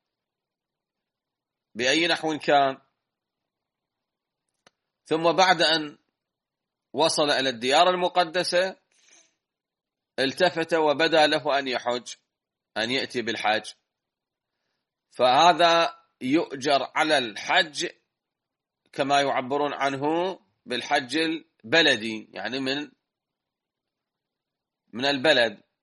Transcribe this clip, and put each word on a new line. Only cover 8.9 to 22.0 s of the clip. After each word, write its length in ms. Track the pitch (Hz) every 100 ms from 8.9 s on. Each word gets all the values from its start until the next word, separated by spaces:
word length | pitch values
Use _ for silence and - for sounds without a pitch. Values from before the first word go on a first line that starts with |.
| _ _ _ _ _ _ _ _ _ _ _ _ -
التفت 560 | 131 - 180 165 160
وبدا 520 | 170 151 139 160 156 151
له 320 | 156 143 139
أن 100 | 135
يحج، 460 | 123 123 123 113 - _ _ _ _ _ 107
أن 140 | 113
يأتي 320 | 131 123 127
بالحج، 500 | 110 110 107 110 - - _ _ _ _ _ _ _ _ _ _ _ _ _
فهذا 840 | - 127 131 170 156 170 170 165 - _ -
يؤجر 720 | 127 151 160 143 131 139 127
على 240 | 143 156 147
الحج 720 | 120 101 - 165 165 139 170 - _ _ _ _ _ _ _ _ _
كما 280 | - 139 143
يعبرون 540 | 139 123 127 143 147
عنه 640 | - 139 135 147 165 185 180 _ _ -
بالحج 500 | 120 - 147 127 143
البلدي، 1120 | 165 160 - _ 113 160 151 123